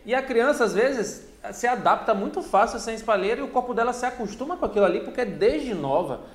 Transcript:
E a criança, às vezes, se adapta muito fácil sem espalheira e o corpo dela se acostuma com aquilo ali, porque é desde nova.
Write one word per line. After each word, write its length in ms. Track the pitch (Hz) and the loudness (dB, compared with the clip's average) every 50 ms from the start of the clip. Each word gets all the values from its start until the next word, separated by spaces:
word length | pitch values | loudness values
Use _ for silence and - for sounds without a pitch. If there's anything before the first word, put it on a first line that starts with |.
| - | -6
E 80 | 208 240 | -2 -2
a 60 | 269 | -2
criança, 420 | 269 269 247 226 233 285 285 - 240 | 0 0 2 2 4 4 4 4 2
às 100 | 202 175 | 2 2
vezes, 540 | 196 240 269 277 240 190 - - - - - - - - - 190 | 2 2 2 2 0 -4 -4 -6 -12 -16 -20 -18 -14 -14 -12 -8
se 120 | - - | -2 0
adapta 460 | 240 247 196 165 170 208 214 - - 220 | 0 0 2 4 2 2 2 2 0 0
muito 260 | 202 202 294 - 381 - | 0 0 -4 -4 -6 -4
fácil 360 | - - 190 220 233 - 226 | 2 4 4 4 4 0 -4
sem 140 | - 226 226 | -6 -6 -8
espalheira 460 | 214 - 233 214 190 180 202 240 277 | -4 0 0 0 2 2 0 0 -2
e 20 | 285 | -2
o 40 | |
corpo 260 | - - 254 247 247 233 | -2 -2 -2 0 0 0
dela 180 | 220 233 247 247 | 0 0 0 0
se 120 | - 247 | -2 -4
acostuma 520 | 247 247 - 226 196 - - 254 302 359 | -4 -4 -4 -8 -8 -6 -6 -6 -6 -4
com 80 | 359 285 | -4 -2
aquilo 200 | - - 208 202 | 0 2 4 4
ali, 140 | 180 175 226 | 4 4 2
porque 200 | - - - - | -4 -6 -6 -4
é 40 | 247 | -4
desde 480 | 202 165 147 190 233 294 311 277 254 208 | -4 0 2 2 2 2 2 -2 -4 -4
nova. 460 | 165 139 135 135 165 180 143 123 - - - | -4 0 0 2 2 0 0 -4 -8 -10 -14